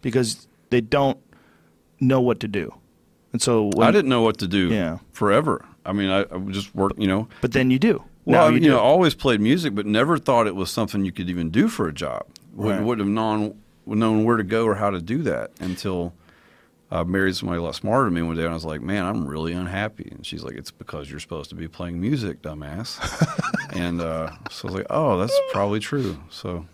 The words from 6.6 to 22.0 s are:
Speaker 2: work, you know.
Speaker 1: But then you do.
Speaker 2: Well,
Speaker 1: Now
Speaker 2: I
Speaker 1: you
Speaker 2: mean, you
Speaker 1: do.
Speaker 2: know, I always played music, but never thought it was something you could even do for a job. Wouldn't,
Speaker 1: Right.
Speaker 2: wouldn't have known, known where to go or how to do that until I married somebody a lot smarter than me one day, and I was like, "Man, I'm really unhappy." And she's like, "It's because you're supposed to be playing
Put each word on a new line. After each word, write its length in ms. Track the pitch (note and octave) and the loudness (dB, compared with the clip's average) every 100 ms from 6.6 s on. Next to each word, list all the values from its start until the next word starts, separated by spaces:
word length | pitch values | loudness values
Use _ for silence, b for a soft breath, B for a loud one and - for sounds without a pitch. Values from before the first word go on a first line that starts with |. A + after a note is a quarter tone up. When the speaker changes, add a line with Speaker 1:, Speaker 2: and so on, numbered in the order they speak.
| G2+ | -6
Speaker 2:
work, 180 | - G2 - | -2 0 2
you 100 | G2+ | 0
know. 220 | F#2+ A2+ B | 0 -2 B
Speaker 1:
But 120 | B2 | -2
then 180 | C3+ B2+ | 2 2
you 80 | B2+ | 4
do. 240 | G#3+ G3 - - | 4 2 -4 -14
Speaker 2:
Well, 140 | - E3 | 2 6
Speaker 1:
Now 40 | |
Speaker 2:
I 20 | D#3 | 6
Speaker 1:
you 60 | |
Speaker 2:
mean, 80 | - | 6
you 60 | D#3+ | 6
Speaker 1:
do. 40 | C3 | 6
Speaker 2:
know, 40 | |
I 40 | |
always 300 | A2+ E3 F3 | 6 6 4
played 260 | - C#3+ A2 | 2 2 2
music, 340 | G#2+ E3 D#3+ | 4 2 0
but 120 | G2+ G#2 | -4 0
never 320 | G#2+ C#3 D#3+ | 2 2 2
thought 280 | C#3+ A#2+ A2 | 2 2 2
it 100 | F#2 | -2
was 140 | F#2 | -4
something 340 | - G#2 G2+ | -2 -2 -2
you 80 | F#2+ | -4
could 160 | F2 F2+ | -4 -6
even 220 | F2 E2 | -4 0
do 180 | F#2 A3 | 2 2
for 200 | - F2+ | 2 -4
a 40 | |
job. 340 | D2 D#2 A#1 - - _ | -4 -6 -6 -10 -18 _
Wouldn't, 260 | - G#2 G2+ | -6 -2 0
Speaker 1:
Right. 60 | G#2 | -2
Speaker 2:
wouldn't 200 | A#2+ G2+ | 0 0
have 60 | |
known, 440 | G#2+ A2 G#2+ G#2+ - _ _ - | 0 0 -2 -2 -6 _ _ -4
known 380 | G#2+ A2+ A2 | 0 2 4
where 120 | A2 A#2 | 4 2
to 80 | |
go 200 | F#2+ A2+ | 0 0
or 120 | A2+ G2+ | 0 0
how 140 | G#2 | 0
to 100 | F#2 | -2
do 220 | E2 B2+ | -4 -4
that 280 | C#3+ C2+ A1 _ | -2 -4 -6 _
until 540 | F#2 F2+ G2+ F2+ F2 - b b b b b b _ | -8 -6 -4 -4 -4 -8 b b b b b b _
I 120 | E2+ | -4
married 320 | E2+ F#2+ F#2+ F#2 | 0 2 2 0
somebody 220 | F2+ F2 | -4 -4
a 40 | |
lot 120 | E2+ | -4
smarter 300 | C2+ - A#2+ | -6 -2 0
than 100 | B2 | 2
me 80 | E2+ | 0
one 140 | E2+ E2 | -2 -2
day, 60 | |
and 80 | E2 | -2
I 20 | |
was 100 | E2 | -4
like, 160 | D#2+ D#2 | -6 -8
"Man, 240 | C#2 G2+ | -4 -4
I'm 220 | F2+ - D2 | -2 -4 -4
really 260 | D2+ E2 | -4 -6
unhappy." 560 | F2 F2+ F#2+ G#2+ - - | -4 -6 -6 -6 -8 -16
And 120 | - | -14
she's 200 | - - | -12 -12
like, 100 | - | -12
"It's 160 | - - | -14 -16
because 400 | - - D#2 C#2+ | -18 -14 -12 -12
you're 80 | D2 | -14
supposed 300 | - E2 C#2+ | -12 -12 -12
to 60 | E2+ | -12
be 100 | E2 | -14
playing 340 | - F2 F2 | -10 -10 -4